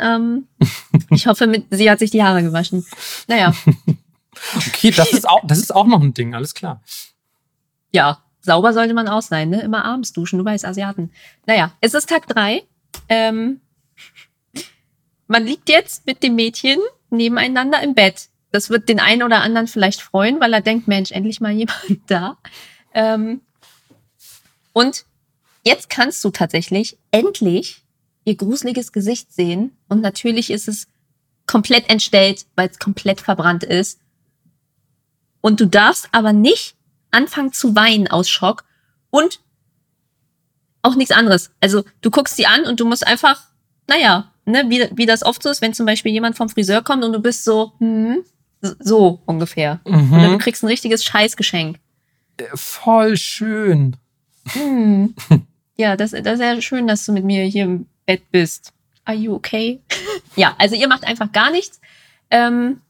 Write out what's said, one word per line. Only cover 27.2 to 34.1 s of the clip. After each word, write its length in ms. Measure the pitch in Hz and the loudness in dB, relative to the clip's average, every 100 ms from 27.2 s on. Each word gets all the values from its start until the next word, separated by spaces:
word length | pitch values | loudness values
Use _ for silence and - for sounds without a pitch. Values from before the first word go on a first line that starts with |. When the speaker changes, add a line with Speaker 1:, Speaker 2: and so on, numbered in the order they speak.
| 381 392 190 180 359 - _ _ _ _ - | 0 0 0 0 -4 -14 _ _ _ _ -4
Speaker 1:
ihr 100 | 208 | -2
gruseliges 560 | 196 269 247 247 233 | -2 -4 -4 -6 -6
Gesicht 420 | 208 202 240 - | -4 -4 -6 -8
sehen. 420 | - 175 175 254 - - | -4 -2 -2 -6 -8 -4
Und 140 | 208 | -2
natürlich 480 | 202 196 240 233 233 | -2 -4 -2 -2 -2
ist 180 | 208 - | -6 -6
es 200 | 208 - _ _ _ _ _ - | -10 -12 _ _ _ _ _ -2
komplett 440 | 226 - 240 - | 0 2 0 2
entstellt, 560 | 220 - 202 196 196 - - | -2 2 4 4 0 -6 -4
weil 140 | 185 | -4
es 100 | - | -4
komplett 420 | - 196 202 196 | -6 -4 -4 -2
verbrannt 420 | - 185 165 175 | -4 -2 0 -2
ist. 360 | - 180 196 - _ | -2 -2 -2 -8 _